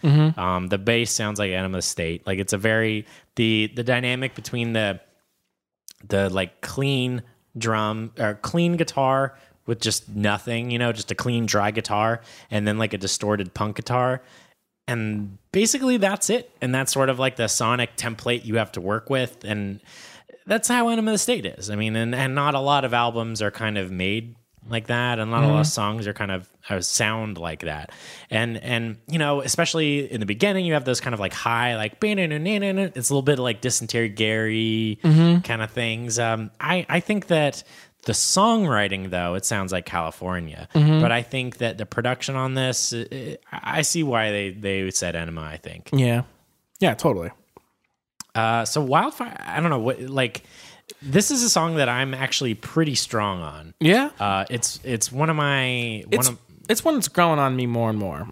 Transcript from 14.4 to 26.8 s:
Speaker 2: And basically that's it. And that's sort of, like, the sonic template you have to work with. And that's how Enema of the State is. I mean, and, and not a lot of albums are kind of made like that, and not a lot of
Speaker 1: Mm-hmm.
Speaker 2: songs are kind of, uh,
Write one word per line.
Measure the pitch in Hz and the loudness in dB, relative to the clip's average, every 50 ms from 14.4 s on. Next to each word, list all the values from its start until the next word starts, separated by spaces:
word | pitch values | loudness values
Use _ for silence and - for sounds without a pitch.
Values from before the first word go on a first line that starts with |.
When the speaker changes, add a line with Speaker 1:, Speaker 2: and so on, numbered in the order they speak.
| - _ _ _ _ _ _ _ _ | -20 _ _ _ _ _ _ _ _
Speaker 2:
And | - 123 117 110 107 107 104 104 101 98 - _ _ | -6 -4 -4 -2 -4 -4 -6 -6 -8 -12 -16 _ _
basically | - 190 220 226 - 269 262 254 247 233 | 0 2 2 2 2 2 2 2 2 2
that's | 196 190 202 196 - - | 2 0 0 0 0 0
it. | 220 247 - - _ - | 0 0 -2 -6 _ -6
And | 131 123 127 | -2 0 0
that's | 131 135 - | 0 0 0
sort | - 139 135 131 | 2 2 2 2
of, | 131 123 | 2 2
like, | 131 131 131 | 0 0 0
the | - 117 107 | 0 -2 0
sonic | - - 120 113 123 123 120 - - | 0 0 2 2 2 0 0 -2 -4
template | - - 120 113 110 - 120 123 117 - | -6 -6 -6 -6 -4 -2 -2 -2 -2 -2
you | 113 107 | -2 0
have | 113 107 - | 0 0 -2
to | - 98 | -4 -6
work | 87 95 107 113 - - | -4 -4 -4 -4 -2 -2
with. | 139 131 127 123 - - - | -2 0 -2 -2 -6 -8 -6
And | 107 107 104 101 98 98 101 _ - - - - - - - - - - - _ | -6 -4 -4 -4 -6 -8 -10 _ -20 -20 -20 -20 -20 -20 -20 -20 -20 -20 -10 _
that's | 190 208 226 - - | -2 -2 0 0 2
how | 240 247 233 233 | 2 2 2 2
Enema | 233 226 220 220 | 2 0 0 0
of | 214 | 0
the | 190 | 0
State | - 240 247 180 110 | 0 0 -2 -2 -4
is. | 90 - - 95 101 | -6 -8 -8 -8 -6
I | 104 | -2
mean, | 104 110 110 110 | -2 0 0 0
and, | 113 113 117 123 | 0 0 0 0
and | 127 135 131 131 | 0 0 0 0
not | 143 143 147 139 | 0 2 2 2
a | 135 | 2
lot | 135 143 143 139 131 | 2 4 4 4 2
of | 120 120 | 2 2
albums | 120 120 120 117 117 113 113 113 104 | 2 2 2 0 -2 -4 -4 -2 -2
are | 107 101 | -2 -2
kind | - - 113 107 104 | -2 -2 -2 -2 -2
of | 101 92 92 | -2 -4 -4
made | 95 90 92 95 104 113 113 120 120 - _ _ _ _ - 110 | -4 -2 -2 0 -2 -2 -4 -8 -14 -20 _ _ _ _ -10 -6
like | 117 117 110 - | -6 -4 -2 0
that, | 120 120 123 123 120 113 | 0 0 0 0 0 -2
and | 107 110 | -2 0
not | 117 117 139 | 2 4 4
a | |
lot | 143 147 151 | 6 6 4
of | 151 | 2
Speaker 1:
Mm-hmm. | 156 | 2
Speaker 2:
songs | - 113 104 104 110 117 104 | 2 0 0 -2 -2 -2 -4
are | 104 104 | -4 -4
kind | - 104 98 | -4 -4 -4
of, | 95 92 90 - _ _ - - | -4 -6 -8 -12 _ _ -8 -4
uh, | 104 92 | -4 -2